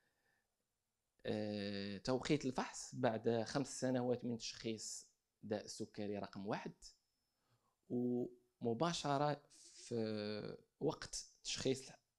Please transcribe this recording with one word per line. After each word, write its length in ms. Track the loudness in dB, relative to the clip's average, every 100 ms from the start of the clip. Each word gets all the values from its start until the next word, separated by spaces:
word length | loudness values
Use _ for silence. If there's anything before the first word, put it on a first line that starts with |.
| _ _ _ _ _ _ _ _ _ _ _ _ 0
آه، 720 | 0 0 -2 -2 -2 -4 -4
توقيت 460 | 2 2 4 2
الفحص 500 | 2 0 -4 -6 -8
بعد 480 | 2 2 4 4 2 2
خمس 340 | 0 0 0
سنوات 440 | 2 2 2 2
من 140 | 0 -2
تشخيص 720 | -4 -4 -4 -4 -6 -10 -12 _ _ _
داء 220 | -2 -2
السكري 540 | -2 -6 -6 -4 -4 -2
رقم 280 | -4 -6 -2
واحد، 280 | -2 -4 -10 -18 -20 _ _ _ _ _ _ _ _ -2
ومباشرة 1500 | 0 2 2 0 -6 _ -4 0 4 2 2 2 4 4 2 -6 -20 -20
في 840 | -14 -4 0 0 0 -2 -2 -4 -8 -14 -2
وقت 460 | 0 0 -4 -8 -8 -8
تشخيص 480 | -4 2 2 2 -2 -18 _